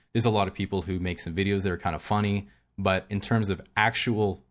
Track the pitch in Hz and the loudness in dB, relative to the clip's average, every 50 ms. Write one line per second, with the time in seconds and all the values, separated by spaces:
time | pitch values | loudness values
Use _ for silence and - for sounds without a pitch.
0 | _ _ - 117 113 117 107 104 98 92 - - 101 95 - 98 82 90 92 90 | _ _ -2 0 2 2 4 2 2 0 -2 -4 -4 -2 -2 -4 -2 -2 -4 -2
1 | 90 92 87 - - 87 82 87 98 98 101 98 92 98 90 85 - 95 82 73 | -2 -4 -4 -6 -6 -6 -2 0 0 2 2 2 0 0 -2 -2 -2 -4 -4 -4
2 | - - 107 104 104 101 101 101 98 - - _ _ _ _ - 98 98 95 92 | -2 -2 0 0 2 0 0 -2 -4 -6 -14 _ _ _ _ -2 0 2 2 2
3 | - - 104 98 - - 120 113 110 98 95 82 - - _ 104 107 113 117 - | 0 -2 -4 -4 0 2 2 2 2 0 -2 -4 -6 -4 _ 2 2 2 2 0
4 | - 131 113 104 107 101 90 - - _ | -2 0 0 2 0 0 -2 -4 -10 _